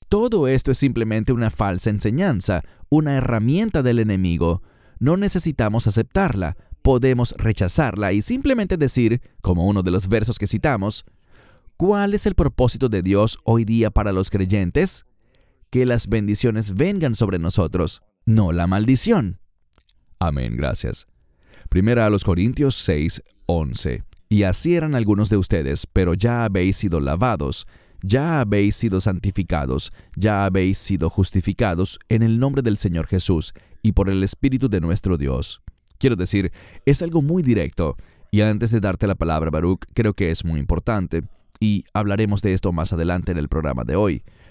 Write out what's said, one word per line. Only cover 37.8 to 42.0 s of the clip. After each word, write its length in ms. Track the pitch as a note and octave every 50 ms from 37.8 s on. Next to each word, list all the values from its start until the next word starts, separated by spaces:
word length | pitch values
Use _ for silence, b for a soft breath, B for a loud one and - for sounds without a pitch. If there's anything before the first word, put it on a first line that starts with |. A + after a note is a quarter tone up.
| E2+ D2 - - b b b b b b
Y 120 | G2+ G#2+
antes 300 | G#2+ A2 G#2 G2 A#2 A2
de 100 | A#2 A2
darte 260 | G2 G2 F#2 - A2
la 80 | G2 F#2+
palabra, 340 | - D#2+ E2 D#2 D#2 D#2+ D#2+
Baruch, 360 | D2+ D#2 E2 F2+ F#2+ - - - -
creo 200 | - A2 G#2 -
que 180 | - G2 D#2+
es 120 | D#2+ - -
muy 160 | E2 D#2+ D2
importante, 640 | C#2+ - E2+ D#2 - - A2+ G2+ F2+ D#2+ E2+ E2 - - - - _ _ - -
y 240 | A2 G#2+ G#2 F#2+ - _ -
hablaremos 480 | G#2+